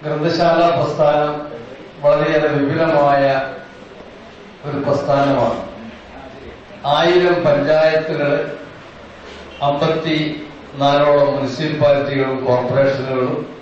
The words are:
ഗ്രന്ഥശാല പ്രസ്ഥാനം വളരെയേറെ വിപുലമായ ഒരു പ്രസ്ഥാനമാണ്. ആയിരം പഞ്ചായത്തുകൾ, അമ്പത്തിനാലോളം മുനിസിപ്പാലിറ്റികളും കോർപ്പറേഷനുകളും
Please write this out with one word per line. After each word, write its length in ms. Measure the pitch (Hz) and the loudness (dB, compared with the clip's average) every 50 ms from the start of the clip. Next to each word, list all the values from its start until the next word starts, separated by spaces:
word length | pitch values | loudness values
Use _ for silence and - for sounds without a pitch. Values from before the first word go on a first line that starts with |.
ഗ്രന്ഥശാല 800 | 151 151 151 151 151 170 165 - 170 170 165 165 170 170 170 170 | -4 -4 -4 -2 -2 -2 0 2 2 2 4 4 4 2 2 0
പ്രസ്ഥാനം 680 | 151 - - - 151 147 147 151 147 147 151 - - - - - - - - - - - - - | -2 -4 0 2 2 2 4 2 0 -2 -4 -6 -10 -10 -12 -14 -14 -16 -18 -18 -20 -20 -16 0
വളരെയേറെ 480 | 143 147 - - - - 156 151 151 147 | 2 2 2 4 2 0 2 2 2 2
വിപുലമായ 1040 | 143 143 139 139 - 160 165 165 151 143 143 143 143 139 139 139 135 135 135 135 127 - - - - - - - - - - - - - - - - - - - - - - | 0 0 0 0 0 0 0 2 2 2 4 4 4 4 4 2 2 0 -2 -6 -10 -14 -18 -20 -20 -20 -20 -20 -20 -20 -20 -20 -20 -20 -20 -20 -20 -20 -20 -20 -20 -14 -10
ഒരു 120 | 147 139 | -8 -6
പ്രസ്ഥാനമാണ്. 920 | 139 143 143 - - - 147 139 139 143 143 131 123 117 117 - - - - - - - - - - - - - - - - - - - - - - - - - - - | -4 -2 -2 -2 -2 0 0 2 2 2 2 2 2 0 0 -2 -4 -8 -12 -14 -16 -16 -18 -18 -18 -20 -20 -20 -18 -18 -18 -18 -18 -18 -18 -20 -20 -20 -20 -20 -8 -4
ആയിരം 480 | 143 147 156 170 175 180 180 180 175 175 | -2 0 2 2 4 4 4 4 4 2
പഞ്ചായത്തുകൾ, 1200 | 170 165 151 143 - - 165 156 156 156 160 156 156 156 160 156 143 143 143 143 147 151 - - - - - - - - - - - - - - - - - - - - - - - | 2 2 2 2 2 2 2 4 4 4 4 2 2 -2 -2 -4 -2 0 0 0 -2 -2 -6 -10 -12 -14 -18 -20 -20 -20 -20 -20 -20 -20 -20 -20 -20 -20 -20 -18 -18 -18 -20 -8 -4
അമ്പത്തിനാലോളം 1700 | 143 143 143 - 165 160 160 - - 165 156 151 151 151 - - - - - - - - - 139 139 139 143 143 147 147 143 143 143 143 131 | -2 -2 0 0 0 0 0 -2 -2 -2 -2 0 -2 -4 -6 -8 -12 -16 -18 -20 -20 -16 -4 0 2 2 4 4 4 4 4 4 4 2 2
മുനിസിപ്പാലിറ്റികളും 1080 | 127 135 127 - - 156 151 147 143 147 143 143 143 139 - 139 135 135 131 131 127 127 | -2 -4 -4 -4 -4 -4 -4 0 2 4 4 4 4 2 0 0 0 0 0 -2 -4 0
കോർപ്പറേഷനുകളും 1120 | 123 123 123 123 123 131 139 139 135 135 131 127 127 131 127 127 - - 151 151 - - - | 0 0 0 0 0 2 2 2 2 2 -2 -4 -4 -2 -2 -2 -2 -2 -6 -8 -10 -14 -20